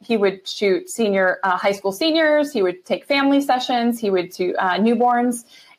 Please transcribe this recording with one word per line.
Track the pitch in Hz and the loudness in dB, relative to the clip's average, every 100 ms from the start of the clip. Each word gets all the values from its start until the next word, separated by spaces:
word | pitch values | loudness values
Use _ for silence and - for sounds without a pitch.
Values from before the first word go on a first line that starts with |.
he | - 226 | -4 0
would | 196 190 - | 0 -2 -8
shoot | - 202 180 - | -2 0 0 -2
senior, | - 214 196 185 175 | -4 0 2 0 0
uh, | 196 180 | -2 -2
high | 208 | -2
school | 196 196 | -2 -4
seniors. | 190 320 320 311 302 294 | -2 0 2 2 2 0
He | 247 | 0
would | 185 180 - | -2 -2 -6
take | 180 | -6
family | - 277 277 277 | -2 0 2 2
sessions. | 277 254 254 247 233 233 | 2 0 0 0 0 -2
He | 208 | 0
would | 185 180 | 0 -2
do, | - 180 - | -4 -4 -2
uh, | 190 180 | -2 2
newborns | 220 233 247 240 247 240 - - - | 2 2 2 2 0 -4 -10 -20 -20